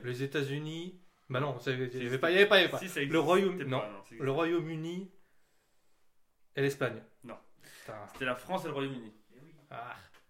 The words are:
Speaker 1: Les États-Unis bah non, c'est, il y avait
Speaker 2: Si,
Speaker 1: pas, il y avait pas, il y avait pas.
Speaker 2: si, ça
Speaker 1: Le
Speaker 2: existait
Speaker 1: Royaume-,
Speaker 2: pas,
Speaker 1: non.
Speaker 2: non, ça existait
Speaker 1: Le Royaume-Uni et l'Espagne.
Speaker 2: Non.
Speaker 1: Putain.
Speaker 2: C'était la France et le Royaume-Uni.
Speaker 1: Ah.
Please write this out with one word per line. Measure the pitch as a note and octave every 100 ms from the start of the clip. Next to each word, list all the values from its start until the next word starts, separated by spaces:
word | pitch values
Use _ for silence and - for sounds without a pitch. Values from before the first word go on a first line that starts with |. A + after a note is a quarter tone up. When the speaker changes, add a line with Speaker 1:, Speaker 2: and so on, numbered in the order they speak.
Speaker 1:
Les | B2 B2
États-Unis | C3+ D3+ C3+ C#3+ D3+ E3 F3+ - - _ _
bah | C3
non, | C#3+ B2
c'est, | C3+
il | B2+ B2+ B2+
y | A#2+
avait |
Speaker 2:
Si, | C3
Speaker 1:
pas, | E3
il | F3+
y |
avait | G3+
pas, | G3
il |
y |
avait | D#3+
pas. | C3+
Speaker 2:
si, | F#3
ça | D3+
Speaker 1:
Le | C#3
Speaker 2:
existait | D#3 D3+
Speaker 1:
Royaume-, | F3+ G3 F3+
Speaker 2:
pas, |
Speaker 1:
non. | C3 C3
Speaker 2:
non, |
ça | G#2 G2+ -
existait | A#2
Speaker 1:
Le | C3
Royaume-Uni | C#3 E3 E3+ D#3 D#3+ E3 F3+ F#3+ - _ - _ _ _ _ _ _ _ _ _ _ _ -
et |
l'Espagne. | C#3 C#3 B2+ A2 - _
Speaker 2:
Non. | A#2+ G#2 - -
Speaker 1:
Putain. | - - - G#2+ G2+
Speaker 2:
C'était | - B2+
la | B2
France | - F#3 E3
et |
le |
Royaume-Uni. | C#3 C3+ B2+ A2 - _ - D#3 D#3 -
Speaker 1:
Ah. | B2 A#2+ A2 - -